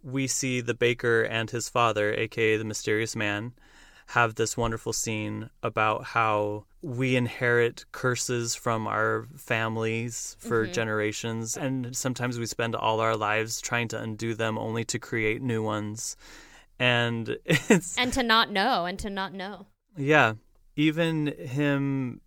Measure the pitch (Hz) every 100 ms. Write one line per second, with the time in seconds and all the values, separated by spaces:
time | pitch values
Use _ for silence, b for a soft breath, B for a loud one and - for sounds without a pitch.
0 | 139 135 131 - 131 123 120 113 120 120
1 | 120 113 113 113 113 120 - 127 117 107
2 | 104 107 113 - 113 107 110 107 - 107
3 | 110 117 104 104 117 - B B B B
4 | B - 117 110 113 - 117 113 - 113
5 | - 110 107 104 110 _ 120 113 107 107
6 | 123 117 113 107 104 104 - _ 165 123
7 | 131 127 120 - 123 120 120 - - -
8 | 127 120 - 120 117 - - 113 107 107
9 | 110 110 113 139 - 113 113 110 113 113
10 | 120 113 - - - 117 110 117 110 107
11 | 107 104 117 113 113 - 143 131 120 131
12 | 131 123 123 120 113 - 117 110 110 110
13 | 113 110 104 107 110 117 - 120 117 113
14 | 113 107 113 110 113 110 110 113 113 120
15 | - 117 110 110 131 113 110 107 104 107
16 | - - B B B B B _ 123 120
17 | 120 117 110 117 - 160 - 190 - -
18 | 247 262 240 226 220 196 208 233 175 190
19 | 214 196 190 185 185 196 175 _ _ -
20 | 139 151 120 110 _ _ _ - 151 156
21 | 165 160 151 - - 127 147 139 139 135
22 | 127 -